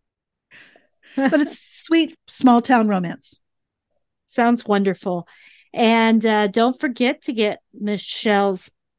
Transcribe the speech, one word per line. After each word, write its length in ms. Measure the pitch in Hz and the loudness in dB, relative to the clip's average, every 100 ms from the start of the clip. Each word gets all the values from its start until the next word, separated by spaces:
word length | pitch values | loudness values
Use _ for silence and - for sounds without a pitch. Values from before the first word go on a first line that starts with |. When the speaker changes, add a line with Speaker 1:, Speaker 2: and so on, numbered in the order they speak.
| _ _ _ _ _ - - _ _ _ _ - | _ _ _ _ _ -20 -20 _ _ _ _ -2
Speaker 1:
But 220 | 269 302 | 0 2
it's 200 | 294 - | 0 -4
Speaker 2:
<laughs> 260 | - - | -12 -16
Speaker 1:
sweet 320 | - 330 311 - - | 0 0 0 -4 -14
small 360 | - 262 240 | 0 4 4
town 260 | 240 247 214 | 4 2 2
romance. 500 | 190 170 - - - _ _ _ _ _ _ _ _ | 0 -4 -10 -16 -20 _ _ _ _ _ _ _ _
Speaker 2:
Sounds 400 | - - 233 240 | -10 0 2 0
wonderful. 640 | - 202 196 175 196 175 170 _ - _ _ | 0 0 0 -4 -6 -6 -8 _ -20 _ _
And, 500 | - 226 226 226 226 | -2 2 2 2 2
uh, 220 | 220 214 208 | 2 0 0
don't 340 | 226 233 254 | 0 0 0
forget 420 | 302 226 247 294 | -6 -2 -4 -4
to 100 | - | -6
get 260 | 226 208 - _ - | -4 -2 -4 _ -10
Michelle's 920 | 208 202 - - 226 202 202 190 - - _ | -6 -6 -8 -6 -2 0 0 -2 -10 -20 _